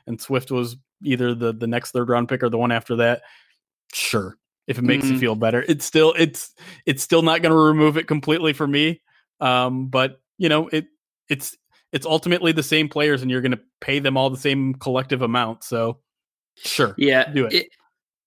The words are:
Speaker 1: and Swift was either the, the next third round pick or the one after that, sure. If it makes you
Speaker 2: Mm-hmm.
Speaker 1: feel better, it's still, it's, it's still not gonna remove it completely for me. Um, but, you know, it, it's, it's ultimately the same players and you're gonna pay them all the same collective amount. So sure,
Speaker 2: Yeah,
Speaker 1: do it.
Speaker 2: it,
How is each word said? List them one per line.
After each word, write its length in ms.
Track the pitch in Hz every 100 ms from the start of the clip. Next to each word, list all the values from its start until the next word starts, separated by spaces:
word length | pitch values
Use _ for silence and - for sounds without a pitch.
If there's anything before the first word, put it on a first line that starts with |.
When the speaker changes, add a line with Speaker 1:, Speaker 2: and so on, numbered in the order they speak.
| -
Speaker 1:
and 140 | 113
Swift 300 | - 135 131
was 240 | 127 120 123 _ _
either 300 | 147 127 123
the, 180 | 120 117
the 140 | 110 117
next 240 | 120 -
third 180 | 123 120
round 180 | 120 120
pick 140 | 127
or 60 | 123
the 80 | 113
one 120 | 120
after 240 | 113 - 117
that, 240 | 117 123 - - _ _ _ _ _
sure. 440 | - - 113 92 - _ _ -
If 100 | 123
it 60 |
makes 220 | 123 - 135
you 60 |
Speaker 2:
Mm-hmm. 80 | 131
Speaker 1:
feel 160 | 123 110
better, 280 | 110 120 151
it's 180 | 151 -
still, 280 | 156 156 165
it's, 340 | 165 - - _ - - -
it's 160 | 135
still 200 | - 165
not 200 | 160 165
gonna 140 | 170 160
remove 420 | 156 156 151 151
it 100 | 160
completely 460 | 151 143 160 160
for 140 | 135 147
me. 340 | 143 156 165 _ _ _ -
Um, 480 | 135 123 127 127 131
but, 320 | 127 131 131 _ -
you 120 | 170
know, 180 | 151 165
it, 180 | 156 151 _ _ _ -
it's, 300 | 139 - - _ _ _
it's 140 | 147 160
ultimately 460 | 160 175 175 175
the 100 | 160
same 240 | 147 156 151
players 320 | 147 151 139
and 100 | 131
you're 100 | 127
gonna 180 | 127 120 _ _
pay 180 | - 139
them 160 | 139 135
all 120 | 135
the 80 | 131
same 360 | 143 139 135 131
collective 460 | 139 131 131 127
amount. 420 | 120 123 113 117
So 360 | - 117 113 120 _ _ _ _ _ _
sure, 360 | - - 143 -
Speaker 2:
Yeah, 340 | 139 131 139
Speaker 1:
do 140 | 143 120
it. 60 |
Speaker 2:
it, 140 | 269 - _ _ _ _ _